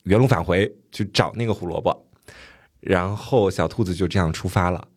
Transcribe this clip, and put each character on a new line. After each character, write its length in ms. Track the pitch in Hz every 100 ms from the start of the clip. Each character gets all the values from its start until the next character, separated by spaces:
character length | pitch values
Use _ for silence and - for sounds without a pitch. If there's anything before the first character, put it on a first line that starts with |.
原 140 | - 101
路 80 | 131
返 160 | 101
回 320 | 85 90 107 - _
去 120 | - 101
找 200 | - 92 -
那 100 | 117
个 80 |
胡 120 | 104 87
萝 160 | 82
卜。 240 | 85 - _ _ - - - - _ _
然 360 | - 92 92 104
后 360 | - 131 98
小 160 | - 82
兔 160 | -
子 100 | 95
就 140 | 85 90
这 100 | 101
样 160 | 85
出 140 | 78 92
发 220 | 101 90
了， 180 | 87 -